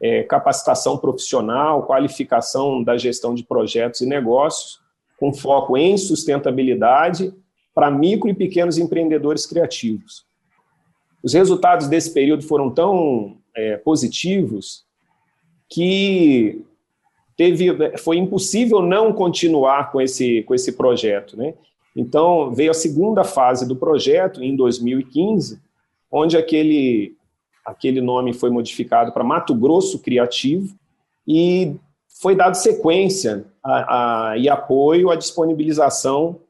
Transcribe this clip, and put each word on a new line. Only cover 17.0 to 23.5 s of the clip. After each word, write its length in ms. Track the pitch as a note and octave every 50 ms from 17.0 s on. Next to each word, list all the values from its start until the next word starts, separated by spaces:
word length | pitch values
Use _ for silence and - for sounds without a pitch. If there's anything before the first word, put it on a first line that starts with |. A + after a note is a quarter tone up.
| _ _ _ _ _ _ _
teve, 600 | - E3 F3+ F3 D#3 F#3 F3+ E3+ - E3+ - - -
foi 180 | - E3 E3
impossível 640 | E3+ F#3 F#3 G3 F#3 - - - G#3 B3 A#3 A3+ G3+
não 320 | F3+ F3 F3+ G#3 A3 A3+ G#3
continuar 800 | G#3+ F#3+ F3 E3+ - - E3+ D#3+ D3 C3+ C3 C3+ C#3+ C#3 C#3
com 100 | - C3+
esse, 420 | C3 C3 C3 - C3+ B2 A#2 A2+ G#2+
com 120 | - B2+
esse 180 | B2+ B2+ - A#2+
projeto, 640 | - C3+ B2+ A#2+ A#2+ A2+ A2 G2+ G2+ G2 - -
né? 180 | G#2 B2 D3+ D#3+ - _ _ _ _ _ _ - C3
Então, 560 | B2 B2+ C3 D3 D#3+ F3 F3+ E3 D3 C3 A#2+
veio 160 | A#2 D3+ D#3+
a 40 | D#3+
segunda 500 | D#3+ - E3 C#3+ C#3+ F#3 G#3+ A3 G3 F3+
fase 420 | - - - C3 B2